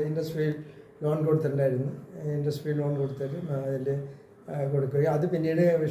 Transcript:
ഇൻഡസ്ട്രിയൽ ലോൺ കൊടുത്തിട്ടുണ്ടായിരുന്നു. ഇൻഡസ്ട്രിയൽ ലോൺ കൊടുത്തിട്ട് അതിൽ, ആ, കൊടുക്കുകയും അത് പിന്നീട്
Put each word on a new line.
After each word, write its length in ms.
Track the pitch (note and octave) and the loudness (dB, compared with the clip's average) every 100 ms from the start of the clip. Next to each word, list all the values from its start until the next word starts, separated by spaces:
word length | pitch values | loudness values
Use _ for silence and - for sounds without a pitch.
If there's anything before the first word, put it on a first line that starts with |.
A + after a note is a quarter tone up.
| D3+ | 2
ഇൻഡസ്ട്രിയൽ 500 | D#3 D#3 D#3+ D#3 D3+ - - - - | -2 -4 -2 0 -2 -8 -18 -20 -4
ലോൺ 220 | D3+ D#3 D#3 | -2 2 4
കൊടുത്തിട്ടുണ്ടായിരുന്നു. 640 | D3+ D3 C#3 C3+ B2+ C#3 - - E3+ D3+ D3 | 2 2 2 2 2 -2 -6 -12 -8 -4 -2
ഇൻഡസ്ട്രിയൽ 400 | D3 D3 D3+ D3 | -2 -2 -2 -2
ലോൺ 160 | D3 C#3+ | 0 0
കൊടുത്തിട്ട് 400 | C3+ - C3+ E3+ E3 | -2 -4 -6 -6 -4
അതിൽ, 340 | C3+ C3+ C3+ C3+ C#3 C#3 - - - - | -4 -2 -2 -2 -2 -4 -12 -20 -18 -8
ആ, 200 | D3 C#3 | -4 0
കൊടുക്കുകയും 380 | C#3 B2 C#3+ D#3 | 0 2 2 4
അത് 180 | D3+ F3 | 4 2
പിന്നീട് 340 | E3+ D#3+ D#3+ F3 E3 D#3 | 2 2 4 6 4 2